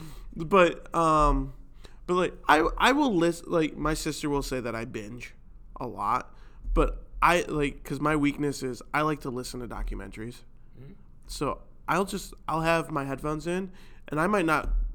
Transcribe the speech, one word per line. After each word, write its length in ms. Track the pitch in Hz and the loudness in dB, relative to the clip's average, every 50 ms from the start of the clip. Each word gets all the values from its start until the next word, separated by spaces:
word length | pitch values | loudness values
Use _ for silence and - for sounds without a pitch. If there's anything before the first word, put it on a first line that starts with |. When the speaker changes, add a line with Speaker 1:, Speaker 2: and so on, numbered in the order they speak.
| 160 156 - - - - - | -12 -12 -12 -12 -14 -12 -8
Speaker 1:
but, 580 | - 170 151 196 190 175 165 - - - - - | -8 -2 4 8 8 8 8 6 0 -8 -4 0
um, 600 | 170 165 160 156 151 151 147 143 135 135 135 - - - - - - - - - - - | 2 4 6 6 6 6 4 4 2 0 -4 -8 -14 -18 -18 -18 -18 -18 -18 -18 -12 -4
but, 100 | - 180 | -2 0
like, 180 | 185 180 - - - - - | 2 2 0 -2 -2 4 4
I, 180 | 151 151 160 165 - | 6 6 6 2 2
I 140 | - 190 233 | 4 4 4
will 240 | 269 285 302 262 208 | 6 6 4 4 4
list-, 320 | 165 165 170 165 - - | 4 4 4 2 0 -2
like, 300 | - 170 170 160 143 - | 0 2 2 2 2 0
my 160 | - 143 151 156 | -2 -2 0 0
sister 360 | 151 - 160 147 - - 147 | 0 -2 -4 -4 -2 -2 0
will 140 | 143 139 139 | 0 0 0
say 160 | - 135 127 | -2 -4 -4
that 160 | 113 120 113 | -4 -4 -4
I 80 | 113 117 | -6 -6
binge 520 | 131 - 110 104 104 117 120 - - - - - - - - - - - - | -6 -8 -8 -8 -8 -10 -12 -14 -14 -16 -18 -20 -20 -20 -18 -18 -16 -10 -8
a 80 | 127 | -8
lot, 480 | 120 95 98 101 104 120 123 - - - - - - - - - - - | -8 -6 -4 -2 0 0 0 -2 -6 -12 -18 -20 -18 -18 -10 -4 2 4
but 320 | 165 147 107 - - - - - - | 4 4 4 2 -4 -12 -14 0 4
I, 240 | - 156 170 180 - | 6 6 6 4 2
like, 340 | - 147 151 143 143 139 - | 0 0 0 0 -2 -2 -6
'cause 200 | - - 147 135 | -8 -8 -6 -2
my 160 | 147 151 156 | 0 0 2
weakness 440 | 151 143 143 139 - 147 143 135 - | 4 2 2 2 0 -2 -2 -2 -2
is 200 | 139 127 123 - - - - | -4 -6 -6 -8 -8 -4 -2
I 100 | 143 156 | 0 2
like 180 | 156 156 143 | 0 0 -2
to 80 | - 139 | -4 -6
listen 320 | 120 123 123 - - 123 | -6 -6 -6 -8 -8 -8
to 60 | 123 104 | -8 -8
documentaries. 720 | 113 95 107 - 104 101 98 101 - 110 110 117 120 - - - - - - - - | -6 -6 -4 -4 -4 -6 -8 -10 -10 -10 -10 -10 -12 -14 -18 -20 -20 -20 -20 -20 -18
Speaker 2:
Mm-hmm. 160 | 123 131 147 202 - - - - - - | -18 -18 -18 -18 -18 -20 -20 -20 -18 -14
Speaker 1:
So 340 | - - - 147 135 90 - - - - - - | -12 -6 -4 -2 -2 -2 -4 -8 -16 -18 -8 -2
I'll 180 | - 143 175 202 | 0 2 2 2
just, 280 | 196 - 185 - - - - - - | 0 -4 -6 -8 -10 -14 -10 -6 -4
I'll 120 | 156 160 | -2 2
have 300 | 160 165 170 165 156 - | 2 4 4 2 2 0
my 140 | 156 143 139 | -2 -4 -2
headphones 420 | 139 139 127 143 151 156 151 147 | -2 -4 -4 -4 -4 -4 -4 -4
in, 240 | 170 175 185 196 185 - - - - - - - - | -2 -2 -2 -4 -6 -10 -14 -18 -18 -18 -18 -10 -4
and 100 | 143 151 | -2 0
I 80 | 160 | 2
might 180 | 196 214 202 165 | 2 2 2 4
not 240 | 160 156 139 - - - - - - - | 4 2 2 2 0 0 0 0 -2 -4